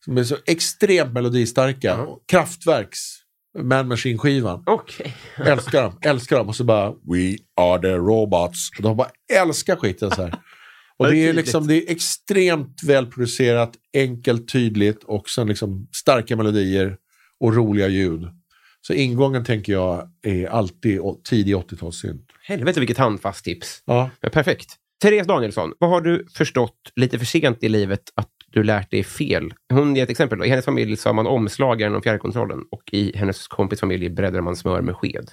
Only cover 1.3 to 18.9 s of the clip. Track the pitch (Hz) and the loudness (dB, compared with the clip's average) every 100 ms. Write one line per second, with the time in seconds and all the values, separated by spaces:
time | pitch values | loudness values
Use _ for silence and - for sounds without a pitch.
1.3 | 123 117 127 131 135 113 113 147 - _ | 2 0 2 2 2 -2 -2 -4 -10 _
2.3 | 180 156 - 165 143 98 - - - _ | 2 2 -4 0 0 0 -10 -14 -16 _
3.3 | _ _ 196 127 131 131 120 131 113 143 | _ _ -8 0 0 0 -2 -2 0 0
4.3 | 139 113 87 - 220 - - - 123 - | 2 0 -4 0 -2 -2 -14 -14 -14 -18
5.3 | - 139 139 - 147 117 90 151 135 117 | -4 2 2 2 0 0 -2 0 0 2
6.3 | 139 104 110 123 110 101 - - 87 90 | 0 0 -2 2 2 2 -4 -4 -2 0
7.3 | 101 _ - 90 90 92 92 90 110 107 | -4 _ 2 4 4 2 0 2 2 2
8.3 | 92 87 - - - 104 110 127 - _ | 2 0 -4 -10 -2 -2 0 -2 -4 _
9.3 | 220 180 147 - 180 110 92 101 - 90 | 2 2 0 -2 -2 0 -2 -2 -2 -4
10.3 | - _ - - - _ _ 139 151 160 | -8 _ -20 -20 -20 _ _ 2 4 4
11.3 | 165 139 160 151 156 - 170 - - - | 2 0 -2 2 2 2 -6 -4 -8 -2
12.3 | 196 185 165 135 - 151 139 120 - 120 | 2 2 0 -4 -10 2 2 2 -4 -4
13.3 | - 123 120 117 - _ 139 135 120 123 | 0 2 2 0 -4 _ 0 0 -2 -2
14.3 | 117 117 131 120 107 104 107 - 104 - | -2 0 0 0 2 2 0 -6 -8 -4
15.3 | - 110 104 104 98 101 - - 131 113 | -4 -2 -2 -4 -6 -10 -4 2 2 2
16.3 | 117 107 104 95 95 95 95 _ _ _ | 0 2 2 2 2 0 -4 _ _ _
17.3 | _ 117 113 110 104 98 95 95 80 87 | _ 2 2 2 2 2 2 0 -2 -8
18.3 | - _ _ _ _ - | -16 _ _ _ _ -4